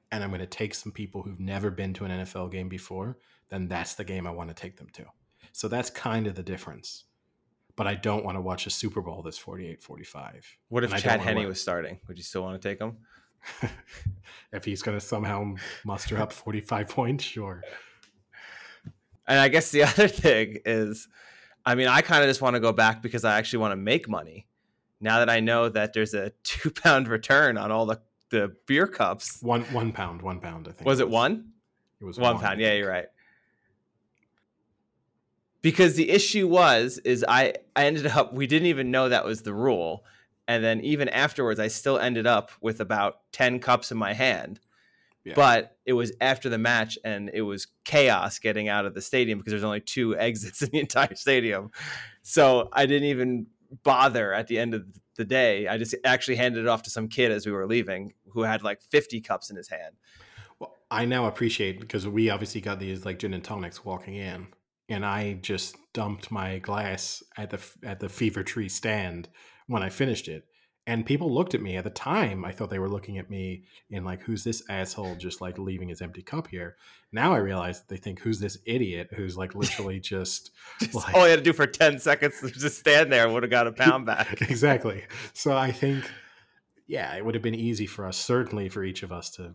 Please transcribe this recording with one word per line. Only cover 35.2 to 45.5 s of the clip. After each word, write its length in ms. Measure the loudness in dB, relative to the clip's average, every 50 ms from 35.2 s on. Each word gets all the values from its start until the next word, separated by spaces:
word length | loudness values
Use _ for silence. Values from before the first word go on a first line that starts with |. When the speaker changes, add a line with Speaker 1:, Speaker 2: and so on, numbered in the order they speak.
| _ _ _ _ _ _ _ _
Speaker 2:
Because 340 | 2 4 6 8 6 6 6
the 140 | 4 4 4
issue 380 | 4 4 4 2 2 2 4
was, 500 | 6 6 8 8 8 8 6 4 2 -2 -2
is 240 | 0 0 2 2 4
I, 260 | 4 4 6 4 4 0 -4 -8 _ 2
I 100 | 2 4
ended 220 | 4 2 2 0
up, 260 | 2 4 2 2 2 0
we 140 | -4 0
didn't 200 | 2 4 4 4
even 240 | 4 2 2 0 0
know 180 | 2 2 4 4
that 140 | 4 2 2
was 180 | 0 -4 -4 -6
the 100 | -6 -4
rule. 500 | 0 2 2 2 2 0 -2 -6 -8 -12 _ _ _ _ _ _ _ _
And 140 | -2 0 2 2
then 180 | 2 2 0
even 260 | 0 0 0 0 0
afterwards, 520 | 0 2 2 0 0 0 0 0 0 0 0
I 100 | -2 -2
still 280 | -4 -2 0 0 2
ended 300 | 2 2 0 0 2 4
up 240 | 4 4 4 2 -2 -8 -6
with 220 | -4 -4 -4 -4
about 380 | -4 -2 0 0 0 0 -2 _ _ _
ten 280 | -2 0 2 2 0 0
cups 320 | 2 2 2 2 0 -2
in 60 | -6
my 160 | -4 -4 -2 -2
hand. 460 | 0 0 0 0 -2 -4 -10 -14 -18 _ _ _ _ _ _ _ _ _ _ _ _ -16
Speaker 1:
Yeah. 120 | 0 4
Speaker 2:
But 400 | 6 8 8